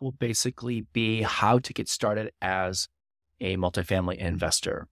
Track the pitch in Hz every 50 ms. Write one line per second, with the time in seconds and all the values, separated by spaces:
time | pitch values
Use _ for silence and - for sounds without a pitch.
0 | 139 131 135 - 123 117 113 - - 131 - - 113 123 120 113 107 - - 117
1 | 113 110 110 110 107 101 - - 104 107 123 123 127 - - - 110 - - -
2 | - 104 107 107 107 107 - _ 92 95 95 92 92 92 95 - - - _ _
3 | _ _ _ _ _ _ _ - 254 92 92 92 90 90 - 95 85 - 98 92
4 | 90 90 90 - 95 87 87 87 85 82 - - - - - - - -